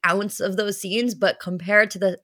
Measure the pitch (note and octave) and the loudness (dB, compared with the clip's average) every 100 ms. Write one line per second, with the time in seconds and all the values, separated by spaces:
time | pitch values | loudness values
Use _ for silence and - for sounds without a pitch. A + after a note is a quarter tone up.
0 | F3 F#3+ G#3 - G3 F#3 G#3 - F#3+ G#3+ | 0 0 -2 -4 -2 -2 -2 -4 -4 0
1 | A#3+ F#3+ F#3 - F3+ F3+ E3+ G#3 G#3+ F#3 | -2 2 0 0 -6 -6 2 4 4 0
2 | F#3+ - | -2 -2